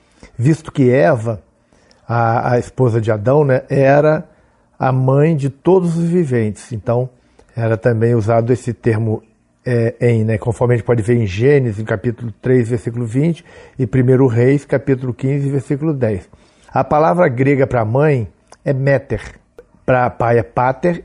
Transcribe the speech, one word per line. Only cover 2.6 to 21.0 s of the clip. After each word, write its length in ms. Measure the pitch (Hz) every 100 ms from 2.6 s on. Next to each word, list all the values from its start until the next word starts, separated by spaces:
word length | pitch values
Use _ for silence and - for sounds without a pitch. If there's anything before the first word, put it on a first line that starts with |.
| - - 127 113
de 100 | 110
Adão, 340 | 107 101 147
né, 180 | 143 127 -
era 600 | 139 135 143 151 156 - _ _ _ _ -
a 140 | 131
mãe 440 | 131 131 139 156 156
de 140 | 135
todos 460 | - - 190 175 165
os 120 | 170
viventes. 640 | 180 156 123 107 104 -
Então, 380 | 113 113 120 127 _ _ _ _ -
era 200 | 113 113
também 380 | 123 113 117
usado 380 | 120 104 117 117
esse 200 | 123 -
termo, 480 | 113 120 107 113 110 - _ _ _ -
é, 300 | 120 113 -
em, 240 | 120 117
né, 140 | 110 110
conforme 360 | - - 123
a 20 | 123
gente 100 | -
pode 160 | 117
ver 140 | 104 120
em 100 | 104
Gênesis, 520 | 92 127 143 123 104
no 60 |
capítulo 480 | 107 110 120 110 117 -
três, 280 | 127 127 113
versículo 360 | 120 120 117
vinte, 400 | 120 123 160 160 - - - -
e 80 |
primeiro 440 | 123 131 123 127 135
Reis, 360 | 113 123 143
capítulo 480 | - 139 - 127 127
quinze, 380 | 113 135 143 139
versículo 420 | 139 - 143 160
dez. 360 | 139 113 98 - - _ _ _
A 120 | 123
palavra 440 | 135 151 160 175 170
grega 380 | 120 139 139 131
pra 180 | 123
mãe 440 | 110 127 156 135 104 _ _ _
é 80 | -
méter, 500 | 131 135 139 - 110 - - _ - - _
pra 240 | - 127 123
pai 300 | - 117 120
é 40 |
pater 600 | 113 - 127 127 175 170